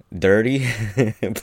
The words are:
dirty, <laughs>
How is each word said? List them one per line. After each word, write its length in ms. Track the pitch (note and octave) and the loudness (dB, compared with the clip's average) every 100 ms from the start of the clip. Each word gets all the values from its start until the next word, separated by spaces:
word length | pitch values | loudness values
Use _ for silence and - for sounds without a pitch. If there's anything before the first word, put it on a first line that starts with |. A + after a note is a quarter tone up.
| - F#2 | -16 -2
dirty, 500 | F#2+ G#2 A#2+ C3+ B2 A2 G#2+ C3 | 4 4 2 0 -2 -4 -4 0
<laughs> 180 | A2 - G2+ G#2+ | 0 0 -6 -6